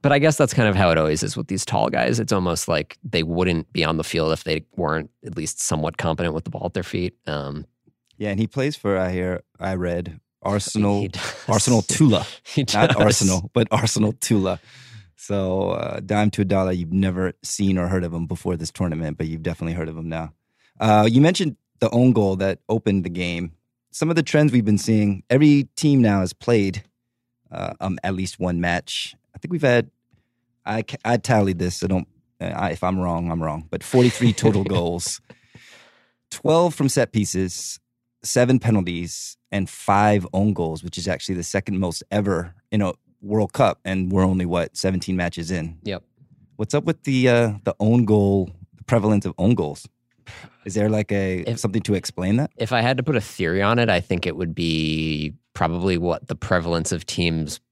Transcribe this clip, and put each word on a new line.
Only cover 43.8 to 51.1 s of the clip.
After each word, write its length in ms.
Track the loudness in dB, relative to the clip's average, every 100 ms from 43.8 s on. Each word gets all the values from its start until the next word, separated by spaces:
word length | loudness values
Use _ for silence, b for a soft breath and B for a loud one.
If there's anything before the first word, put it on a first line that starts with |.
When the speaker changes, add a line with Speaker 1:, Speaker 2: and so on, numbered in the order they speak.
Speaker 2:
and 260 | -4 -2 0
we're 140 | 2
only, 200 | 2 2
what, 300 | 0 -2 -2
seventeen 400 | -2 -2 -2 -2
matches 360 | -2 -4 -6 -6
in? 260 | -6 -6 -10
Speaker 1:
Yep. 200 | -10 -10 _ _ _ _ _
Speaker 2:
What's 180 | -10 -4
up 100 | -2
with 200 | -2 -4
the, 260 | -2 2 4
uh, 240 | 4 2 -2
the 120 | -6 0
own 260 | 2 4
goal, 460 | 4 4 4 2 0 -10 -20 _
the 60 |
prevalence 420 | -2 0 2 2
of 80 | 0 0
own 180 | 2
goals? 320 | 2 0 -8 -18 _ _ _ -20 B B B
Is 100 | -6
there, 120 | -2 0
like, 220 | 0 0